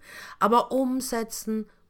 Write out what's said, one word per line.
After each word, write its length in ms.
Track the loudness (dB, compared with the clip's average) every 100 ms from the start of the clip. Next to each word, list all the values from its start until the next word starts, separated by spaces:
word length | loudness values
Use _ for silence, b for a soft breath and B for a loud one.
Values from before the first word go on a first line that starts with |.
| B B B 0
Aber 320 | 4 4 4
umsetzen 1000 | 2 2 0 -2 -4 -4 -6 -4 -4 -6 b